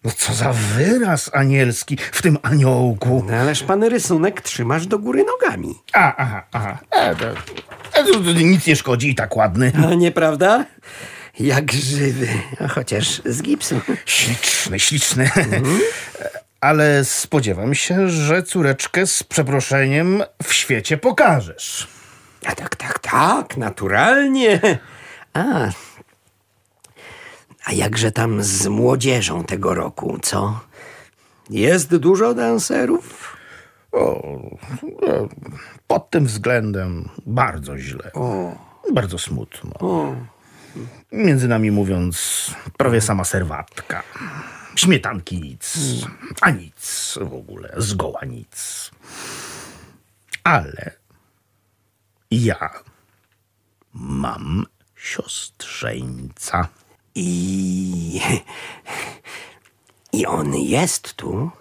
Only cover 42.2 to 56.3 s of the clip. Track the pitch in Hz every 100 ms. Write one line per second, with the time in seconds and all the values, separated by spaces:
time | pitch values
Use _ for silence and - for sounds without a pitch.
42.2 | - - - - - - 127 117 110 98
43.2 | 90 98 85 73 - - - 82 - -
44.2 | - - - - - - 175 143 - 104
45.2 | - 90 73 64 - 165 139 120 117 -
46.2 | - - 190 110 85 _ - - - -
47.2 | 87 64 - - - - 107 98 - -
48.2 | 135 - - - - - - _ - -
49.2 | - - - - - - - - _ _
50.2 | _ - - 143 73 - - - _ _
51.2 | _ _ _ _ _ _ _ _ _ _
52.2 | _ 117 113 - 78 - _ _ _ _
53.2 | _ _ _ _ _ _ _ - 65 69
54.2 | 67 57 69 90 - _ _ _ - -
55.2 | - - - _ - - 58 58 64 62
56.2 | 64